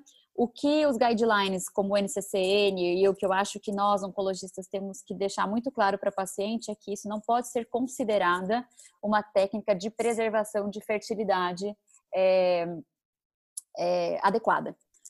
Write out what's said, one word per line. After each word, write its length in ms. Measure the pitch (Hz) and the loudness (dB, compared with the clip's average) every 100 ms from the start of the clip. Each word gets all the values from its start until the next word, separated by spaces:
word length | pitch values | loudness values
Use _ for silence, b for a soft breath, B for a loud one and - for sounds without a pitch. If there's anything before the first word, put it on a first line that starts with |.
| - b b | -4 b b
O 140 | - 240 | -2 -2
que 360 | - 285 302 302 | 0 0 4 2
os 100 | 233 | 4
guidelines, 720 | 240 220 226 208 196 185 - | 2 4 4 4 2 -2 -4
como 260 | - 196 | -2 0
o 20 | 202 | 2
N 120 | 196 | 0
C 120 | 196 | -4
C 180 | - 202 | -2 0
N, 640 | 185 202 202 185 175 175 | 2 4 4 2 0 4
e 60 | 196 | 4
o 60 | |
que 100 | 190 | 2
eu 80 | 190 | 0
acho 280 | 185 202 208 | 0 -2 -4
que 100 | - | -6
nós, 320 | 196 202 202 | -2 2 0
oncologistas, 640 | 196 180 190 185 190 - 190 | -2 -4 -4 -4 -8 -14 -8
temos 340 | 196 196 190 | -6 -8 -12
que 140 | - | -12
deixar 320 | 180 196 202 190 | -4 -4 -2 -2
muito 240 | 220 254 | 0 -4
claro 260 | 240 196 196 | 0 0 2
pra 140 | 202 | -2
paciente 600 | 196 190 - 196 226 - | -4 -6 -4 -4 -4 -6
é 20 | |
que 180 | 208 - | -10 -8
isso 160 | 202 202 | -10 -8
não 120 | 214 | -8
pode 260 | - 233 247 | -2 -2 0
ser 180 | 254 226 | -6 -4
considerada 1000 | 233 254 - 220 208 180 180 185 233 247 b b b | -4 -4 -4 0 2 4 2 0 -2 -4 b b b
uma 220 | 208 214 | 0 0
técnica 540 | 202 196 196 220 208 190 | 2 0 2 0 -2 -2
de 140 | 208 | -2
preservação 800 | - 226 226 226 214 208 208 202 | -2 -2 0 0 0 -2 -4 -4
de 120 | 208 | -6
fertilidade, 960 | - 214 - 208 208 180 180 180 202 208 _ b - | -4 -4 -4 -4 0 0 0 -4 -8 -8 _ b -6
é, 540 | 185 190 185 180 175 170 170 - _ _ _ _ _ _ - _ - | 2 4 4 4 2 0 -6 -12 _ _ _ _ _ _ -20 _ -4
é, 400 | 175 180 170 170 196 | 0 0 0 2 2
adequada, 500 | 214 214 160 151 - _ _ | 2 2 2 0 -12 _ _